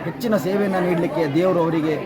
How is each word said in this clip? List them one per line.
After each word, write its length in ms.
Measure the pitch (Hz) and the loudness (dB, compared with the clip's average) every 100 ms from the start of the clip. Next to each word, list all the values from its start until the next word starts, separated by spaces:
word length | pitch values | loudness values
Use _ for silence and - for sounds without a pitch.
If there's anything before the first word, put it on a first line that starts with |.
ಹೆಚ್ಚಿನ 340 | - - 240 214 | -8 -6 -2 0
ಸೇವೆಯನ್ನು 420 | 180 202 202 185 | 0 0 0 0
ನೀಡಲಿಕ್ಕೆ 540 | 180 170 170 - 156 | 0 0 0 0 0
ದೇವರು 260 | 143 185 175 | 2 2 2
ಅವರಿಗೆ 360 | 165 165 156 147 | 2 0 0 -2